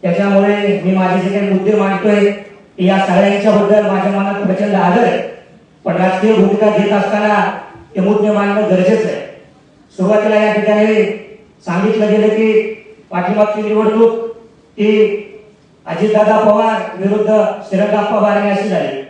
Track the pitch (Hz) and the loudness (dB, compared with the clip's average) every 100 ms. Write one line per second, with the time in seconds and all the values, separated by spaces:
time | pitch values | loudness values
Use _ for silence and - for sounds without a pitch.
0 | 185 175 202 196 202 208 202 165 180 185 | -2 0 2 2 2 0 0 0 0 0
1 | 185 185 185 196 202 190 196 208 196 190 | 0 0 -2 -2 0 0 0 0 0 -2
2 | 214 202 202 202 - - - - 180 190 | 0 2 2 -2 -12 -20 -20 -2 0 2
3 | 190 180 202 202 220 196 202 208 190 196 | 2 2 2 2 2 2 4 2 2 0
4 | 202 196 196 196 185 180 208 190 180 180 | -2 -2 -4 -4 -4 -2 0 0 2 2
5 | 196 - - - - - _ _ - 180 | 2 -2 -6 -12 -20 -20 _ _ -6 -2
6 | 185 185 214 202 196 208 214 - 208 208 | 0 0 2 4 2 2 2 2 0 0
7 | 185 208 214 202 - - - - - - | 0 -2 0 0 -2 -6 -14 -20 -12 -4
8 | 190 214 208 202 202 202 190 185 185 226 | 0 0 0 0 0 -2 0 2 2 0
9 | - - - - - - _ _ _ - | -2 -6 -10 -18 -20 -20 _ _ _ -4
10 | 180 214 214 208 214 208 208 214 214 214 | 0 2 2 0 0 0 0 2 2 2
11 | 190 - - - - _ - 180 214 220 | 0 -4 -12 -20 -20 _ -6 -2 0 0
12 | 214 214 214 214 220 214 214 - - - | 0 2 2 2 2 2 -2 -8 -16 -20
13 | - 175 180 208 208 214 208 214 214 220 | -10 -6 -4 0 0 0 -2 0 0 4
14 | 226 226 - - - _ _ - 214 214 | 2 2 -8 -12 -20 _ _ -4 0 2
15 | 202 202 - - - _ _ _ - 170 | 2 0 -10 -20 -20 _ _ _ -10 -2
16 | 214 214 214 214 214 208 220 - - 180 | -2 2 2 2 2 2 0 -2 -6 -6
17 | 196 214 208 214 190 - - 185 208 208 | -4 -2 0 0 0 -4 -6 -4 -2 -2
18 | - 214 208 202 202 190 - 180 - 135 | -2 0 0 0 -2 -2 -2 -4 -4 -8
19 | - | -14